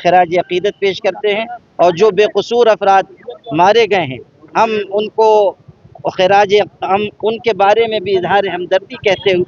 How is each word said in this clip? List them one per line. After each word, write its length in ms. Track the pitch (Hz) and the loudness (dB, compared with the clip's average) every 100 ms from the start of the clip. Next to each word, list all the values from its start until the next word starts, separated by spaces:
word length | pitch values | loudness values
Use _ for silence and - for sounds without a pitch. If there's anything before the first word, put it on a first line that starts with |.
خراج 360 | 175 180 165 180 | 2 2 2 0
عقیدت 400 | - 180 202 - | -2 -4 -4 -4
پیش 200 | 196 175 | -4 -2
کرتے 340 | 196 180 208 | -4 -4 -4
ہیں، 100 | 202 226 - _ - | -4 -6 -12 _ 0
اور 160 | 175 165 | 0 2
جو 120 | 214 185 | 2 2
بے 100 | 208 | 0
قصور 320 | 202 - 233 226 | 0 -2 2 2
افراد 460 | 208 196 190 185 - - - 233 160 | 2 2 2 0 -8 -18 -18 -6 0
مارے 280 | 185 226 208 | 2 4 2
گئے 160 | 196 143 | 0 -4
ہیں، 120 | 123 - _ - 170 | -8 -16 _ -8 -2
ہم 140 | 226 214 196 | 0 -2 -4
ان 180 | 202 214 - | -6 -4 0
کو 140 | 220 214 196 - - - _ - - - | 2 4 2 -2 -14 -20 _ -12 -8 -2
خراج، 380 | 185 196 202 208 175 _ | 2 2 4 2 0 _
ہم 240 | 175 196 208 - | -4 -4 -4 -6
ان 160 | 202 226 | -6 -4
کے 140 | 226 | -4
بارے 320 | 190 196 214 226 | 0 2 2 0
میں 100 | 214 | -4
بھی 160 | 185 190 | -2 -2
اظہار 280 | 170 196 196 | 0 -2 -2
ہمدردی 420 | 175 180 185 196 247 | -6 -2 -4 -4 -6
کہتے، 320 | 208 180 202 180 | -4 -2 0 -2